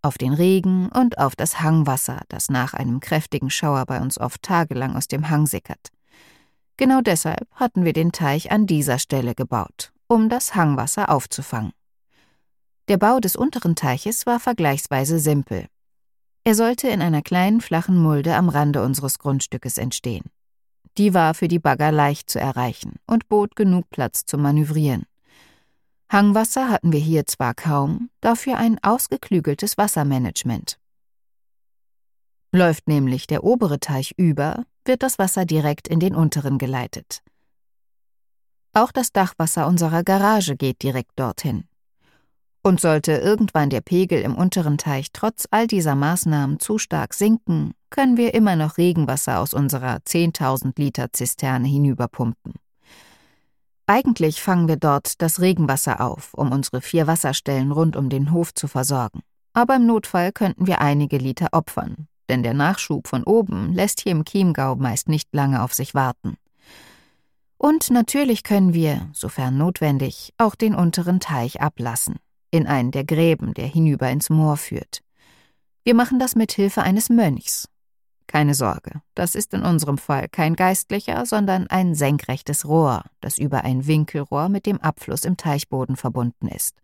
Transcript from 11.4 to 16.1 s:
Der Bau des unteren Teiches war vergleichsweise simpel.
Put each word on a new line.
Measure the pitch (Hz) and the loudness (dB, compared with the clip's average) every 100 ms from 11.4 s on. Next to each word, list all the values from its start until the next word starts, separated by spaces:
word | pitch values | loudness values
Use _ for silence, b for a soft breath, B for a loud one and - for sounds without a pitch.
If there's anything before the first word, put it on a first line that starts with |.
| 135 117 110 - _ _ _ _ _ _ _ _ _ _ - | -8 -6 -6 -10 _ _ _ _ _ _ _ _ _ _ -2
Der | 196 | 2
Bau | 208 262 | 4 4
des | 190 - | 0 -2
unteren | 262 208 175 165 | -2 -2 -2 0
Teiches | - 131 - 226 | 0 -2 -4 -6
war | - 240 | -2 -2
vergleichsweise | - 240 156 139 - 135 135 165 | 0 0 0 0 -2 -2 0 0
simpel. | 151 147 135 95 - _ _ _ _ | 2 0 0 -6 -8 _ _ _ _